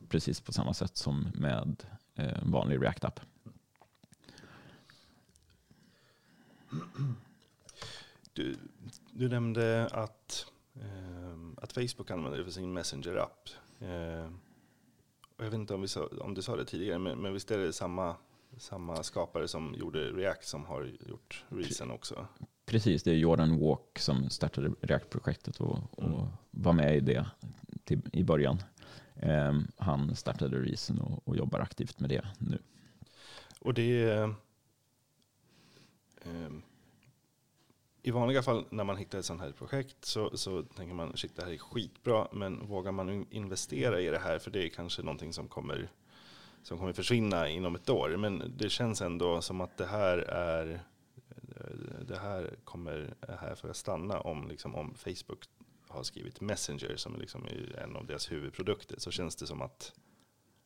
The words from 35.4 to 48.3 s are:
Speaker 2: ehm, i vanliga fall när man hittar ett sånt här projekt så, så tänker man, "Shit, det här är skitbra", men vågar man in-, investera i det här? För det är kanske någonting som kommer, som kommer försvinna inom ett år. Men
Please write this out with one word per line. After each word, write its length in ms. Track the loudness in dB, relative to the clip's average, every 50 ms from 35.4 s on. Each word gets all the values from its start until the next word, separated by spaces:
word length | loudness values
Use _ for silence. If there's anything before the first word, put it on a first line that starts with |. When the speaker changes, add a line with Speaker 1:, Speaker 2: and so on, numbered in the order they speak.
| _ _ _ -20 -20 -20 -20 -20 -20 -20 _ _ _ _ _ -16
Speaker 2:
ehm, 400 | -12 -10 -8 -8 -8 -8 -10 -12 -14 -16 _ _ _ _ _ _ _ -20 _ _ _ _ _ _ _ _ _ _ _ _ _ _ _ _ _ _ -2
i 80 | 0
vanliga 300 | 2 4 4 4 4 4 4
fall 220 | 4 2 2 0 -2
när 140 | -4 -2 -2
man 140 | -2 -2 -4
hittar 220 | -4 -6 -6 -6
ett 60 | -4
sånt 160 | -4 -6 -6
här 100 | -6 -8
projekt 540 | -8 -10 -8 -4 -4 -4 -4 -6 -10 -10 -6
så, 320 | -4 -2 0 0 -2 -2 -4
så 260 | -4 -2 -2 -4 -4
tänker 300 | -6 -10 -12 -10 -8 -6
man, 240 | -4 -4 -4 -4 -6
"Shit, 180 | -8 -8 -8
det 80 | -8 -8
här 80 | -8
är 60 | -8 -10
skitbra", 720 | -10 -6 -6 -6 -6 -6 -10 -6 0 2 4 4 4 0
men 360 | -2 -4 -4 -4 -4 -6 -6 -4
vågar 240 | -4 -4 -2 -2
man 180 | -2 -2 -2 -2
in-, 180 | -2 -4 -4 -6
investera 720 | -6 -8 -6 -4 -4 -6 -4 -4 -2 0 2 2 2 4
i 60 | 2 2
det 120 | 0 0
här? 200 | 0 0 0 -2
För 120 | -2 -4
det 140 | -2 -2 -2
är 40 | -2
kanske 320 | -2 -6 -6 -6 -4 -4
någonting 320 | -4 -4 -6 -6 -6 -8 -8
som 140 | -8 -8 -8
kommer, 440 | -8 -8 -6 -4 -4 -4 -4 -8 -10 _ _ _ -20 -20 -20 -20 -20 -20 -20 -20 -20 -20 -10
som 140 | -10 -6 -4
kommer 160 | -2 -2 -2
försvinna 560 | -2 2 4 4 6 6 6 4 4 4 4
inom 260 | 2 0 0 0 -2
ett 140 | -2 2 2
år. 280 | 4 4 4 2 2 2
Men 360 | 2 0